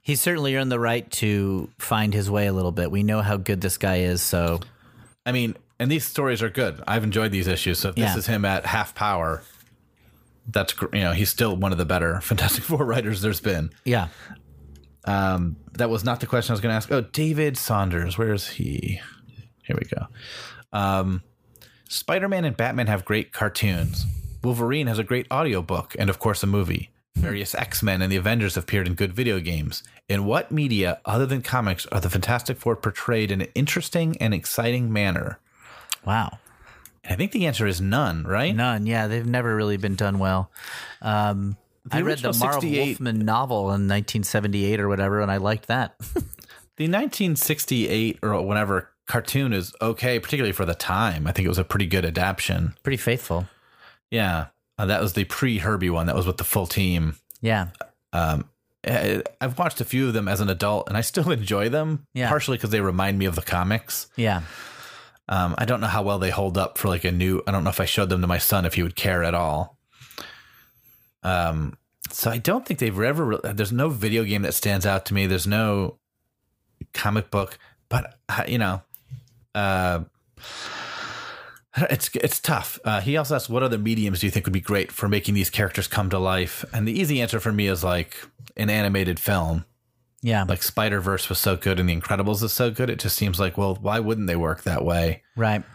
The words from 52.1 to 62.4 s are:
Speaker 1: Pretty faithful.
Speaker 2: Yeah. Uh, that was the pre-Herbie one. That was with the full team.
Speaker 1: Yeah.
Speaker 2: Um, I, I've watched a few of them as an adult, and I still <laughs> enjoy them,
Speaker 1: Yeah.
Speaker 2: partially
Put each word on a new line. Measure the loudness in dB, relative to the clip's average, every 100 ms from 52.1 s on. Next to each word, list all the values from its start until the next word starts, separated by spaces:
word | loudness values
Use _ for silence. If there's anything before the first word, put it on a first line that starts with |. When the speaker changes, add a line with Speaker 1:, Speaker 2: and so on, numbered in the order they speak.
| 0 0 0 0 0 0 -2
Speaker 1:
Pretty | -4 -2
faithful. | 0 -2 0 -2 -4 _ _ _ -20 -20 _
Speaker 2:
Yeah. | 0 0 0 -4 _ _ -2
Uh, | 0
that | 2
was | 2
the | 0
pre-Herbie | -2 0 0 2 0 2 2
one. | 2 2
That | 2
was | 0
with | -2
the |
full | 0 0 0
team. | 0 2 2 0 -2 -12 -6
Speaker 1:
Yeah. | 0 0 -2 -8 -16 _ _
Speaker 2:
Um, | -2 0 0 -4 _ _ _ -2
I, | 0 0 0 -4 -6
I've | -4 -2
watched | -2 -2
a | -2
few | 0 2
of |
them | 0 0
as | 0
an | 0
adult, | 0 0 0 0
and | -2
I |
still | 0 0 0
<laughs> | 0
enjoy | 0 0 2
them, | 0 0 -4 -6
Speaker 1:
Yeah. | -4 0
Speaker 2:
partially | 0